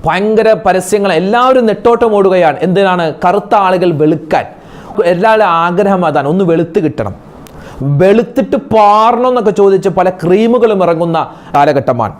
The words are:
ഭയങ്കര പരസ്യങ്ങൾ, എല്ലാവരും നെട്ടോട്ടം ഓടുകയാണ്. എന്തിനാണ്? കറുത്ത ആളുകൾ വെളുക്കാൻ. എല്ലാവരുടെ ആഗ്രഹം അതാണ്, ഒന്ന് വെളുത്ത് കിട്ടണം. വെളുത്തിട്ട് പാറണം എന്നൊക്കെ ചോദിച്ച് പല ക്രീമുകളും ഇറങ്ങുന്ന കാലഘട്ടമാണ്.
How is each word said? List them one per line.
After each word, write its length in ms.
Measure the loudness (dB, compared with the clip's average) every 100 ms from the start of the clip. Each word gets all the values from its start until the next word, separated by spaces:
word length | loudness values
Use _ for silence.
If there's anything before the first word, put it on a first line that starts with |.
ഭയങ്കര 440 | -2 -2 0 0 2 0
പരസ്യങ്ങൾ, 460 | 0 -2 -2 -2 0 -2
എല്ലാവരും 440 | 0 0 2 2 0
നെട്ടോട്ടം 420 | 0 0 2 2 2
ഓടുകയാണ്. 380 | 2 2 0 0 -2
എന്തിനാണ്? 380 | 0 0 0 -4 -2
കറുത്ത 300 | 0 0 0 0 2
ആളുകൾ 240 | 0 0 2
വെളുക്കാൻ. 460 | 0 0 -2 -4 -4 -16 -20 -20 -10 -4 -2
എല്ലാവരുടെ 340 | 0 2 2 2 0
ആഗ്രഹം 380 | 0 0 0 0 0
അതാണ്, 200 | -2 -2
ഒന്ന് 120 | 0 0
വെളുത്ത് 300 | 0 -2 -2
കിട്ടണം. 300 | -4 -4 -10 -10 -20 -20 -20 -20 -20 -8 -4 2
വെളുത്തിട്ട് 580 | 2 2 0 -4 -2 -4 0
പാറണം 540 | 2 4 4 2 2 0
എന്നൊക്കെ 200 | 0 0 2
ചോദിച്ച് 320 | 2 2 0 0
പല 100 | -2 -2
ക്രീമുകളും 600 | 0 2 2 4 2 2 0
ഇറങ്ങുന്ന 340 | 0 -2 -2 -4 -12 -4 2
കാലഘട്ടമാണ്. 580 | 2 2 -2 -2 -4